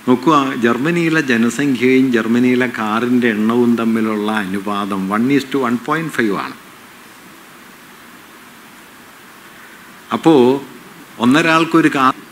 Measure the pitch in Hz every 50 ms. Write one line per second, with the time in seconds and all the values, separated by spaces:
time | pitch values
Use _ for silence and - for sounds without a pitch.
0 | - - 127 123 - 165 160 147 139 135 135 131 113 120 117 117 131 156 175 175
1 | 165 165 160 160 151 131 123 117 113 120 117 - 147 143 135 110 120 127 131 131
2 | 131 135 123 113 107 110 117 120 123 127 127 123 127 120 - - 110 107 104 113
3 | 117 123 123 123 120 120 110 104 107 110 117 123 123 120 120 113 117 113 113 113
4 | 110 110 110 107 104 107 107 107 101 92 95 101 98 104 104 101 101 101 104 98
5 | 95 95 101 107 117 131 143 139 135 135 - 143 131 117 117 120 120 - 147 156
6 | 165 156 - - 120 107 98 82 69 65 - - - - - - - - - -
7 | - - - - - - - - - - - - - - - - - - - -
8 | - - - - - - - - - - - - - - - - - - - -
9 | - - - - - - - - - - - - - - - - - - - -
10 | - - 117 113 - 160 165 139 120 123 131 139 139 - - - - - - -
11 | - - - - 110 120 131 147 170 165 160 160 165 160 165 165 156 151 131 143
12 | 135 131 139 - - -